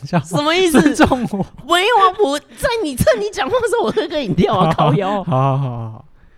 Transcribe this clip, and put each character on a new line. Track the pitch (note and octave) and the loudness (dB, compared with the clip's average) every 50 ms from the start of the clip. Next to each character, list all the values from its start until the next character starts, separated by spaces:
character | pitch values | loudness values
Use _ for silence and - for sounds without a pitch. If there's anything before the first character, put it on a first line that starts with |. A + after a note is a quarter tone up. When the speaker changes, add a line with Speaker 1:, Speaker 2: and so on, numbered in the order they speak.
| - | -4
Speaker 1:
笑 | - F3+ | -4 -4
话。 | E3 - | -4 -4
Speaker 2:
什 | E3 F3+ D4 | -4 -4 -2
么 | D4 D#4 E4 | 0 0 0
意 | F#4 F#4+ | 2 2
思？ | E4+ - C4 D#4+ D4 A#3 | 4 4 4 4 4 4
Speaker 1:
尊 | |
重 | - C4 - C4+ B3+ A3+ - G#3 | 2 2 2 2 0 -4 -4 -4
我。 | G3 F3 - - - - | -6 -6 -8 -12 -12 -4
Speaker 2:
没 | C#4 E4+ F4+ | 0 0 2
有 | F#4+ A4 A#4+ G4+ | 2 2 4 4
啊， | F#4+ F#4 F#4 G4+ G#4 | 4 4 2 2 0
我 | C4+ C#4+ D4 | 0 0 -2
在 | - - - - C#5 C5+ A#4 A4+ | -6 -12 -8 -6 -4 -2 -2 -2
你， | F#4+ D4+ B3+ | -4 -4 -4
趁 | - - D#5 C5 G#4+ | 0 2 2 2 2
你 | G4+ G#4+ | 0 -4
讲 | - - F#4+ | -4 -6 -4
话 | - A4 B4+ | -2 -2 -2
的 | A4+ | 0
时 | G#4 G#4 | 0 0
候， | A#4 - | 0 -2
我 | - | 0
喝 | - G#4+ D4+ | -2 -2 -2
个 | - D#4+ D4+ C4 | -2 -4 -4 -4
饮 | F#3 - | -2 0
料 | E3+ - E4+ A3 | 2 2 2 2
啊， | F#3 E3+ D#3+ D#3+ | 2 2 2 2
Speaker 1:
好， | - D#3+ D3 | 2 2 2
Speaker 2:
靠 | C#3+ | 2
腰。 | - - F#3+ G#3 G3+ | 0 0 -2 -4 -4
Speaker 1:
好， | F3 E3+ C3+ C3 C3+ C3+ C3 | -2 -2 0 0 0 0 0
好， | |
好， | C#3 C3+ B2+ | -2 -2 -4
好， | A#2+ A#2 A2+ A2 | -6 -8 -10 -10
好。 | A2 - - - - - - - _ | -12 -16 -20 -20 -20 -20 -20 -20 _